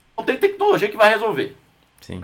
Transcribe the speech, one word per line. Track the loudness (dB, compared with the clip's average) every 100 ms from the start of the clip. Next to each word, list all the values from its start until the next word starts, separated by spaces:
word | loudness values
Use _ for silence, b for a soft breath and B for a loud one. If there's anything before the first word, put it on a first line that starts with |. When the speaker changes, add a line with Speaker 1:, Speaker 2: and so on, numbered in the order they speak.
| _ -8
Speaker 1:
não | -4
tem | 0
tecnologia | 0 0 0 2 0
que | 2
vai | 4
resolver. | 4 0 -4 -6 -10 _ _ _ _
Speaker 2:
Sim. | -16 -14